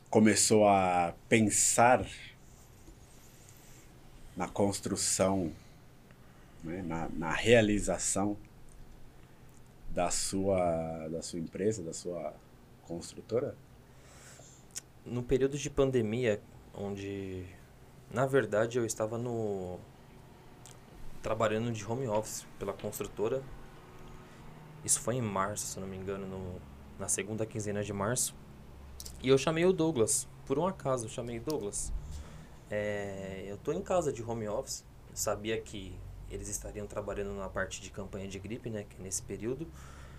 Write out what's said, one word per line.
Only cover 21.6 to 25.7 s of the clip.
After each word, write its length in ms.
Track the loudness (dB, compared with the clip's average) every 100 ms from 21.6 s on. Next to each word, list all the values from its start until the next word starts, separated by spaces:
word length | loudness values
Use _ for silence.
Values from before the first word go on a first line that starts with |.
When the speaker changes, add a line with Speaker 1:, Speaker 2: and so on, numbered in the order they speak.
| 0
Speaker 2:
de 120 | -2
home 220 | -4 -4 0
office 400 | 0 0 -8 -12 -6
pela 160 | -6
construtora. 680 | -4 -6 -6 -8 -2 0 0 -4 -12 -14 -16 -18 -16 -16 -16 -16 -18 -18 -16 -18 -10
Isso 160 | 0 0
foi 160 | 2 0
em 60 |
março, 440 | 0 2 0 0
se 120 | -6